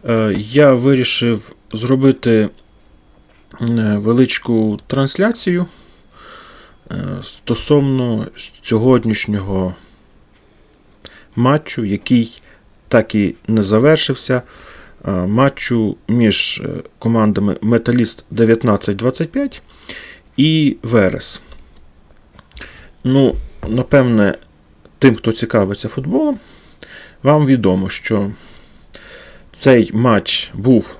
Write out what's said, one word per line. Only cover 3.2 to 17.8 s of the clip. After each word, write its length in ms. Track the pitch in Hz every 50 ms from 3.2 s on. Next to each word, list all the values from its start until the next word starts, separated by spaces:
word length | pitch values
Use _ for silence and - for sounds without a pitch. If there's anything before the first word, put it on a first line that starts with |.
| _ _ _ _ _ _ - -
е, 360 | 120 117 117 117 110 107 104
величку 800 | 104 104 110 117 123 131 123 - - - 120 117 110 110 107 104 104 -
трансляцію, 800 | - - 135 135 135 - - 190 226 233 - - 190 180 175 180 170 - - - - - _ _ _ _ - - - - - - - - - - - _ _ _ -
е, 40 | - - - 92 92 92 -
стосовно 1040 | - - - _ - 117 - - - 147 147 139 139 135 131 123 120 113 110 107 - - - - - - -
сьогоднішнього 1120 | - - 120 107 113 127 127 120 110 113 107 104 - - 104 101 95 98 98 95 92 92 92 - - - - _ _ _ _ _ _ _ _ _ _ _ _ _ _ _ _ _ _ _ _ _ - - - - - _ _
матчу, 500 | - 120 127 143 151 - - - - 113
який 560 | 98 101 101 - - 131 120 117 113 - - _ - - _ _ _ _ _ _
так 280 | - - 120 110 - -
і 200 | 107 101 87 - - _
не 160 | - 113 110 101
завершився, 760 | 95 104 110 123 147 160 151 - - 135 - - - 131 123 - - - - - - - - - - - _ -
е, 40 | -
матчу 840 | 98 92 90 92 104 117 135 139 139 - - - 123 117 110 101 - - _
між, 540 | - 110 120 117 107 98 - - - - - -
е, 40 | 87 85 80 - - _ _
командами 580 | - 113 117 113 107 107 101 104 101 104 90 -
Металіст 640 | - 107 120 117